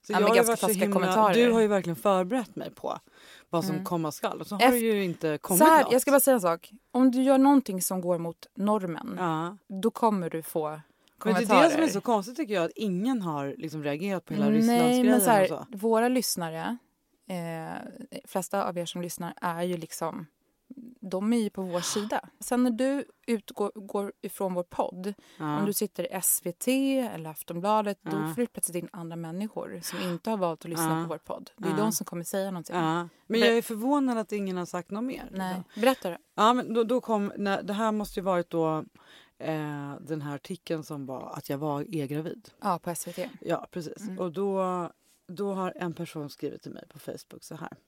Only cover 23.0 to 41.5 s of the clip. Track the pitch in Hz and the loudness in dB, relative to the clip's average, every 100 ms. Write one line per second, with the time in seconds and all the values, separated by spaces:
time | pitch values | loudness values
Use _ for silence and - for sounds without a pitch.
23 | - _ - 226 - - 202 - 196 208 | -4 _ -4 -4 -4 -6 -6 -6 -6 -6
24 | 202 - 202 - 196 180 175 - - 180 | -6 -8 -12 -6 -4 -2 -6 -4 -6 -4
25 | 185 208 _ - 156 147 202 202 208 - | -10 -10 _ -8 -4 0 0 0 -4 -4
26 | 175 185 - - 180 170 - 262 269 269 | -6 -2 0 0 -2 -4 0 2 2 0
27 | 240 160 160 156 - 170 196 214 208 202 | -2 -6 -10 -12 -8 -4 0 2 0 -4
28 | - 160 156 165 240 - - 175 170 - | -4 -4 -2 -2 -4 -4 -6 -6 -8 -10
29 | 165 165 165 175 214 - - 180 165 180 | -10 -8 -8 -6 -6 -8 -10 -10 -10 -6
30 | 190 175 - 220 175 160 170 165 160 160 | -4 -4 -2 0 0 -2 -6 -2 0 0
31 | 165 160 - - - _ 180 - 214 214 | -2 -6 -8 -12 -12 _ -2 0 0 0
32 | 202 175 170 202 196 180 165 175 160 165 | -6 -8 -6 -4 -4 -6 -6 -2 0 0
33 | 170 _ _ 220 226 233 - 220 240 285 | -4 _ _ 4 6 4 0 -4 0 2
34 | 262 233 214 208 196 185 175 180 170 202 | 2 -2 -4 -4 -4 -4 -4 -8 -8 -8
35 | 247 - - 190 185 185 175 - 240 262 | -6 -8 -10 -6 -6 -6 -8 0 2 2
36 | 190 170 _ - 214 247 147 233 226 254 | -4 -8 _ 2 4 4 0 0 2 0
37 | - 220 202 - 202 196 180 208 220 214 | 0 -2 0 -2 -2 -2 -2 -2 0 -2
38 | 208 - 185 180 170 170 160 156 - _ | -4 -4 0 0 0 0 0 0 -6 _
39 | - - _ _ 131 156 151 147 143 143 | -20 -20 _ _ -6 -4 -6 -8 -10 -12
40 | 147 156 147 143 - 185 - 165 147 151 | -8 -8 -6 -10 -10 -12 -6 -6 -6 -10
41 | 135 127 - - - | -8 -10 -10 -12 -6